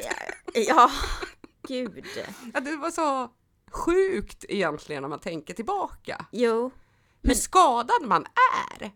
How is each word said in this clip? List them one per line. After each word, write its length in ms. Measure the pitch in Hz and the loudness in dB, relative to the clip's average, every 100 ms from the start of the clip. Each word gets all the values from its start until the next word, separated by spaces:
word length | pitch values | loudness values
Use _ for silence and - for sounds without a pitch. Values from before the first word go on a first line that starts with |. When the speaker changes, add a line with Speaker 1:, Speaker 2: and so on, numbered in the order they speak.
| - - - - - - 220 | -2 -8 -10 -14 -4 0 4
Speaker 1:
ja, 220 | 247 254 - - - - - - _ - | 6 6 4 -4 -6 -10 -14 -20 _ -8
gud. 360 | 254 240 - - - - 196 247 | -6 -6 -10 -12 -10 -10 -12 -8
Speaker 2:
Ja, 60 | 277 | -6
det 160 | 269 311 | -4 -4
var 140 | 320 | -4
så 400 | 339 302 269 240 _ _ _ _ | 0 0 0 -4 _ _ _ _
sjukt 720 | - - 175 190 208 - - - | -4 2 4 4 0 -6 -10 -6
egentligen 540 | 208 170 151 - 147 | -2 0 -2 -6 -8
när 60 | 139 | -6
man 100 | 143 | -8
tänker 340 | 190 165 151 | -8 -8 -8
tillbaka. 720 | 180 233 392 330 - - - - | -8 -4 -4 -4 -8 -12 -12 -8
Speaker 1:
Jo. 300 | 220 233 226 254 - _ _ _ _ | 0 2 2 -2 -8 _ _ _ _
Speaker 2:
Hur 60 | - | 0
Speaker 1:
Men 80 | - | 2
Speaker 2:
skadad 680 | - 370 330 240 240 466 | 4 6 6 4 2 0
man 240 | 262 170 - - 508 - - - | 2 0 2 2 4 2 -6 -10
är. 100 | 180 | -14